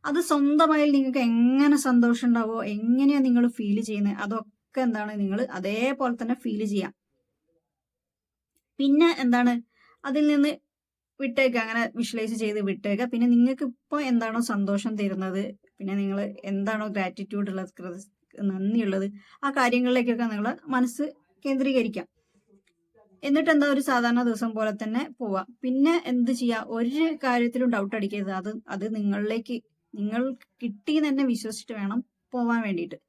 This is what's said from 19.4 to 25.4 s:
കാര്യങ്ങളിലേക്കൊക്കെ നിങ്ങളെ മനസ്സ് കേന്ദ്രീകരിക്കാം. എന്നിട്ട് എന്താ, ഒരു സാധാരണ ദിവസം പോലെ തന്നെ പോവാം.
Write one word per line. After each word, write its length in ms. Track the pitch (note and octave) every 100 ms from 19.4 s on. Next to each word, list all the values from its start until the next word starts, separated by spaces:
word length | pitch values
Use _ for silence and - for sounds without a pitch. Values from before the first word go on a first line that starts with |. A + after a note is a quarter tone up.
| C#4
കാര്യങ്ങളിലേക്കൊക്കെ 760 | C#4 A#3+ B3 B3 B3 A#3+ A#3 A#3
നിങ്ങളെ 260 | G#3 G#3+ E4 D4+
മനസ്സ് 380 | C4 B3 A#3+ D4+ - _ _
കേന്ദ്രീകരിക്കാം. 640 | C#4 C4+ C4+ C4 A3+ G3 F3 _ _ _ _ _ _ _ _ _ _ _
എന്നിട്ട് 280 | C#4 C#4+ D#4+
എന്താ, 160 | D4 C#4+
ഒരു 140 | C#4
സാധാരണ 400 | C#4 B3 A#3+ A#3+
ദിവസം 280 | A#3+ G#3+ A#3
പോലെ 200 | G#3+ A3
തന്നെ 300 | G#3 G#3+ A#3 C#4
പോവാം. 340 | - A#3 F#3+